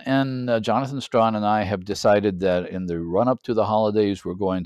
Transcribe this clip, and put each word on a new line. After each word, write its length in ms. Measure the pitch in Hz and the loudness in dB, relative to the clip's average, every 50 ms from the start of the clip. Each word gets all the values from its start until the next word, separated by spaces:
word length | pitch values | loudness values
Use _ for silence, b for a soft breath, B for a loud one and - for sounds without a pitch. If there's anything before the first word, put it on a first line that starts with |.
| - | -4
and, 420 | 131 135 135 135 135 131 127 123 123 | -2 0 0 0 0 -4 -4 -2 0
uh, 120 | 117 113 | -2 0
Jonathan 400 | 107 120 107 123 135 131 139 135 | 0 0 0 0 -2 -2 -6 -8
Strawn 340 | - - - 120 113 113 110 | -8 0 2 2 2 4 2
and 100 | 107 107 | 0 0
I 200 | 104 107 107 101 | 0 0 0 0
have 200 | 92 104 92 90 | -2 -2 -4 -4
decided 540 | 101 98 - - 110 104 104 98 104 95 87 | -6 -6 0 4 4 4 6 4 2 0 0
that 280 | 95 92 90 90 90 - | 0 2 2 0 0 -4
in 180 | 92 92 92 | -6 -6 -6
the 140 | 87 85 82 | -4 -4 -6
run-up 420 | 85 85 87 98 120 127 127 - - | -4 -2 0 0 2 2 0 -2 -4
to 100 | - 117 | -4 0
the 100 | 110 104 | 0 0
holidays, 600 | 101 110 110 110 107 104 110 104 101 98 95 - | 2 2 2 2 2 2 2 2 2 0 -4 -6
we're 100 | 87 90 | -10 -6
going 300 | 92 101 92 92 92 87 | -4 -2 -2 -2 -2 -4